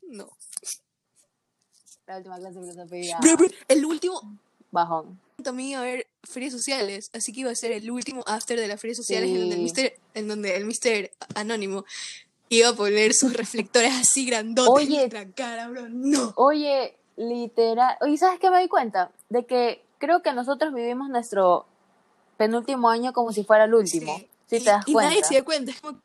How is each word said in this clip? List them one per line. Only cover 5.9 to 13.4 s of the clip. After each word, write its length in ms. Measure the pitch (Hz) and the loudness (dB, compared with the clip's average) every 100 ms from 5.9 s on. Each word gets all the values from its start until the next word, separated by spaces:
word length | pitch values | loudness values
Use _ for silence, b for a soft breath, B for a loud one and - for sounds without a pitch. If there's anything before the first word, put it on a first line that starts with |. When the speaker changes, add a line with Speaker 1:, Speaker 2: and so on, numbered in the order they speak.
| 254 - _ | -8 -10 _
Speaker 1:
ferias 300 | - 247 269 | -16 -10 -10
sociales, 580 | 247 240 269 202 196 - | -6 -6 -4 -4 -8 -12
así 200 | 226 220 | -10 -10
que 80 | 226 | -8
iba 100 | 262 | -8
a 40 | |
ser 180 | 233 233 | -6 -6
el 180 | 214 220 | -6 -8
último 320 | 247 254 262 220 | -8 -8 -10 -6
after 320 | 220 - 233 | -6 -4 -6
de 80 | 214 | -6
las 120 | 208 | -8
ferias 160 | 226 240 | -10 -8
sociales 340 | 226 220 185 | -4 -2 -2
en 100 | 185 | -2
donde 140 | 180 | -2
el 40 | 175 | -2
Speaker 2:
Sí. 40 | |
Speaker 1:
mister, 340 | 214 - 254 - _ | -4 -2 -2 -4 _
en 140 | 220 214 | -10 -8
donde 280 | 214 202 185 | -6 -4 -4
el 80 | |
mister 460 | 208 226 240 214 185 - - | -6 -4 -2 -2 -4 -12 -12
Anónimo 500 | - 214 226 196 190 196 B B B B _ - | -8 -6 -6 -6 -8 -10 B B B B _ 2
iba 200 | 226 233 | 6 6
a 60 | |
poner 380 | 226 202 208 214 | 4 0 4 4
sus 200 | - 269 | 4 2
Speaker 2:
<laughs> 40 | |
Speaker 1:
reflectores 560 | 247 | 0